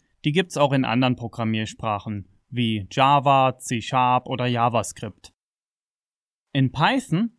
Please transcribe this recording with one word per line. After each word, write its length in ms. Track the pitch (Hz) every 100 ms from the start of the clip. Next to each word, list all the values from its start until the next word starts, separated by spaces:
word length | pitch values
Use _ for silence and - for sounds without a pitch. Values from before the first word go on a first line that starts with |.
| _ _
Die 80 | 151
gibt's 260 | 151 185 151
auch 140 | 143
in 140 | 135 123
anderen 320 | 117 131 123
Programmiersprachen, 1120 | 117 - 113 110 110 - 117 101 - 104 95 _ _
wie 380 | 120 117 107 92
Java, 680 | - 135 143 135 135 131 123
C 220 | - 120
Sharp 440 | - 131 123 127 -
oder 200 | 127 123
JavaScript. 840 | 120 120 117 101 - 110 - - _ _ _ _ _ _ _ _ _ _ _ _
In 180 | 139 131
Python 680 | 127 165 262 - 165 226